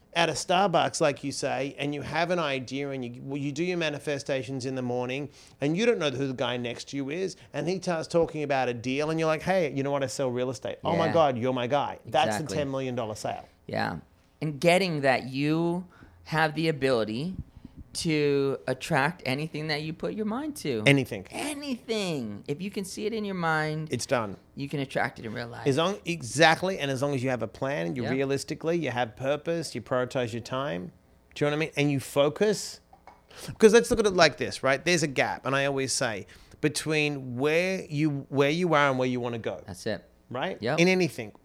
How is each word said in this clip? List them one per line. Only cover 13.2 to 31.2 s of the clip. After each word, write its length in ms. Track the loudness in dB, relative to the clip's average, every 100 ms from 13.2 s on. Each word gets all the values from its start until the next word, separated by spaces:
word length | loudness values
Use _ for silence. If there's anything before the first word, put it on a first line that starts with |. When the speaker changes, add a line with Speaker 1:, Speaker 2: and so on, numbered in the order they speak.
| -6 -8 -12 _ -8
Speaker 2:
Yeah. 340 | -4 -2 -4 -10 _ _ _
And 180 | -6 2
getting 400 | 4 4 4 2
that 300 | 2 2 0
you 560 | -2 0 2 0 -2 -6 -16 -20 -20
have 300 | -4 0 2
the 140 | 2 0
ability 680 | 0 2 2 0 -2 -4 -6 -12 -16 -20 -20 -14
to 680 | -6 0 2 4 2 2 -2 -4
attract 560 | -6 0 2 2 -2
anything 440 | -4 -4 -4 -6 -4
that 120 | -4
you 100 | -4
put 220 | -6 -6
your 140 | -4 -4
mind 280 | -4 -6
to. 280 | -6 -4 2
Speaker 1:
Anything. 400 | 4 4 2 -6 -10
Speaker 2:
Anything. 1120 | -8 -8 -8 -6 -8 -4 -4 -2 -2 -4 -8 -8
If 140 | -8
you 100 | -6
can 140 | -8
see 220 | -8 -6 -6
it 80 |
in 100 | -4
your 100 | -4 -2
mind, 520 | 0 0 0 -4 -4
Speaker 1:
It's 140 | -6
done. 320 | 0 0 0 -6 -14
Speaker 2:
you 140 | -10 -6
can 120 | -4
attract 380 | -4 -2 -4 -4
it 60 |
in 80 | -10
real 160 | -8 -8
life. 180 | -4 0
Speaker 1:
As 120 | 2
long, 180 | 2 -2
exactly, 760 | -4 -6 -4 6 6 6 0 -2
and 120 | -2
as 100 | 0
long 140 | 0
as 100 | 0
you 60 | 0
have 120 | -2
a 60 | -4
plan, 480 | -4 -4 -2 -2 -2
you 60 |
Speaker 2:
Yeah. 80 | -2
Speaker 1:
realistically, 640 | 0 0 -2 -4 -6 -2 -2
you 140 | -2
have 260 | -2 -4 -2
purpose, 580 | -2 -2 -2 -4 -4
you 60 | -8
prioritize 540 | -2 -2 0 -2 -2
your 80 | -4
time. 500 | -6 -6 -4 -6 -8 -16 _ _